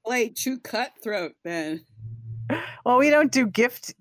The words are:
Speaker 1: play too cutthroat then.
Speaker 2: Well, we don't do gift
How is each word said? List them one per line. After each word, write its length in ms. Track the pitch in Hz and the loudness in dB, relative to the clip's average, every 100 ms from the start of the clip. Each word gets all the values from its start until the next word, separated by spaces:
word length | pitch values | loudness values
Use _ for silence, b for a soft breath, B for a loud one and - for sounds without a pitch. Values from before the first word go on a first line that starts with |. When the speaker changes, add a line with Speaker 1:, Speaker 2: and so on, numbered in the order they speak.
Speaker 1:
play 240 | 226 247 226 | -4 0 -2
too 280 | 240 254 254 | -2 -6 -6
cutthroat 720 | - 220 269 - 226 208 160 - | -6 -6 -6 -8 -6 -4 -6 -10
then. 420 | 175 170 156 160 - - - - - - B 302 B B | -8 -6 -6 -8 -10 -18 -16 -14 -12 -12 B -6 B B
Speaker 2:
Well, 140 | - 247 | 2 6
we 120 | 285 | 6
don't 200 | 294 302 | 6 4
do 140 | 262 233 | 2 0
gift 480 | 185 240 - - - | 2 0 0 -14 -8